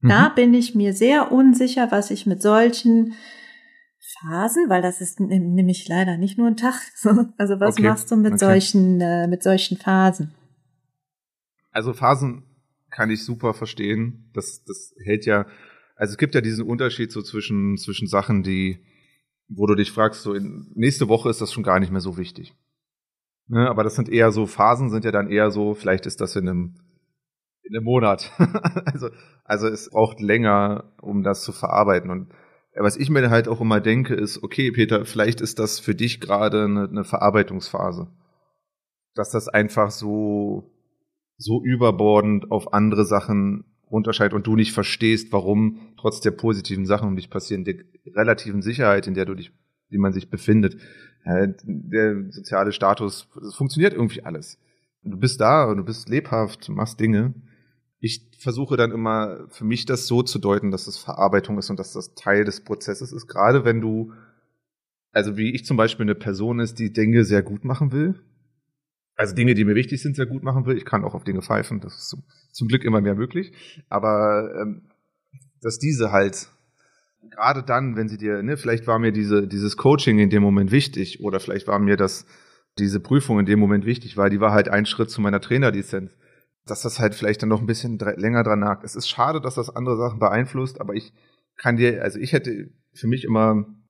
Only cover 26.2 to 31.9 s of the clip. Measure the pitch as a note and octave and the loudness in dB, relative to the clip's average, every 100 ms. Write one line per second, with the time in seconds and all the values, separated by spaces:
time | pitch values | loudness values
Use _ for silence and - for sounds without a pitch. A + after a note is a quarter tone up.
26.2 | F#2+ G2+ F2+ F2+ F2 - _ _ _ _ | -6 -4 -2 -2 -4 -10 _ _ _ _
27.2 | _ _ _ _ - A2 A2+ B2+ A2 G2 | _ _ _ _ -10 -6 2 2 4 0
28.2 | - - F3 - E3 F#3+ D#3+ C3+ A#2+ - | -4 2 2 2 -4 -4 -6 -8 -10 -12
29.2 | _ _ _ G#2+ A2 G#2+ - A2 A2 - | _ _ _ -2 -2 -4 -4 0 0 -2
30.2 | G#2 A2+ A2+ G2+ G2+ G#2 - _ - G2+ | 0 2 4 2 2 -4 -10 _ -6 -4
31.2 | G2 G2 - - E2+ - G2+ | -2 -4 -8 -8 -2 2 4